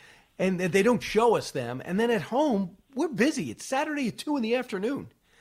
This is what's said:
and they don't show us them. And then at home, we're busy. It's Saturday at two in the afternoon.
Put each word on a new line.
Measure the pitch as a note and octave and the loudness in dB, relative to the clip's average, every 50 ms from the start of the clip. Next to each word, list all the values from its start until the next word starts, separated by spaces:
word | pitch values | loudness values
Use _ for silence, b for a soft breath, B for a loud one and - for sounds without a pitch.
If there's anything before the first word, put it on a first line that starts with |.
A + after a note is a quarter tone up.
| B B B B B B B - | B B B B B B B -2
and | E3+ F#3+ F#3 F3 | 0 0 0 0
they | F#3 F3+ D3+ G3 | 0 2 2 4
don't | G3 A#3 B3 - | 4 4 4 2
show | - - - G#3 A#3 A#3+ G#3 | 0 0 2 4 6 6 4
us | D3+ - - | 4 0 -2
them. | - C#3+ B2 A#2 B2 C3 - | -6 -6 -4 -4 -6 -8 -6
And | - F3 G3+ | -4 -2 0
then | A3+ A#3+ | 2 2
at | A#3 G#3 | 0 0
home, | C#3 - A3+ C4 D#4 D4+ A#3 G3 G3 E3+ - - _ _ - | -2 -2 0 0 2 2 2 0 0 -4 -6 -14 _ _ -4
we're | A#3+ D#4+ F4 | -4 -2 -2
busy. | C4+ E3+ A3+ D4+ D4+ C4+ E3+ A#2 | 0 2 2 2 2 0 -4 -6
It's | G2+ - - | -8 -10 -8
Saturday | - C4+ C4+ D#4 D#4 D4+ C#4+ C4+ G#3+ | -4 -2 -2 -2 -2 -2 -2 -2 -4
at | - - | -4 -6
two | - D4+ D4 | -4 -2 -2
in | C#4 | -2
the | A3 A3 A#3 | 0 0 0
afternoon. | C4 B3 B3+ A3+ F#3 G3 A#3+ C#4+ - D#2+ - - b b b b b | -2 -2 -4 -6 -4 -2 -2 -4 -4 -6 -10 -16 b b b b b